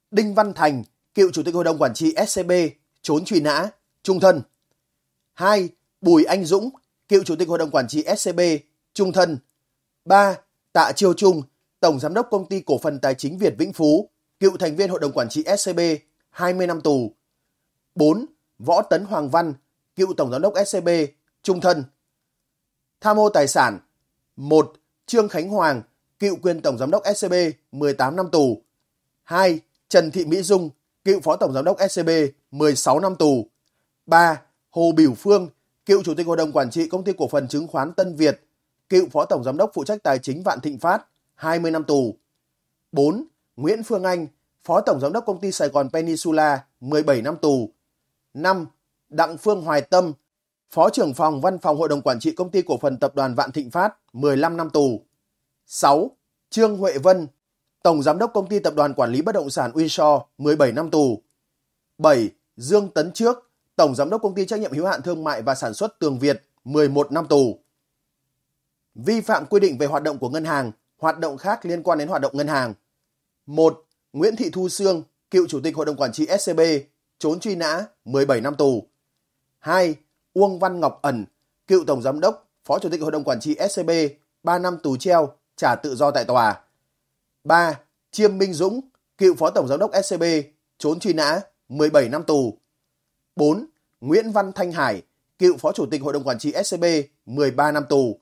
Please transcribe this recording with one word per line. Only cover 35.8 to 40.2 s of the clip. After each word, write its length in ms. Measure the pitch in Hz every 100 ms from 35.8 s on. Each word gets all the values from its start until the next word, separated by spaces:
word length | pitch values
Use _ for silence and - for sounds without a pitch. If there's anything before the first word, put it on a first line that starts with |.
| -
cựu 180 | 202
Chủ 100 | 175
tịch 140 | 151 170
Hội 100 | 165
đồng 140 | 156
Quản 180 | 147 127
trị 160 | 165 165
Công 160 | 185
ty 100 | 190 185
Cổ 100 | 143
phần 200 | 143 127
Chứng 200 | 147 165
khoán 260 | 160 147
Tân 220 | - 185 151
Việt, 280 | 151 - _ _ _ _ _
cựu 200 | 185 180
Phó 160 | 151 156
Tổng 180 | 160
Giám 140 | 123 147
đốc 140 | 214
phụ 100 | 175
trách 200 | 147 214
tài 160 | 156
chính 240 | 131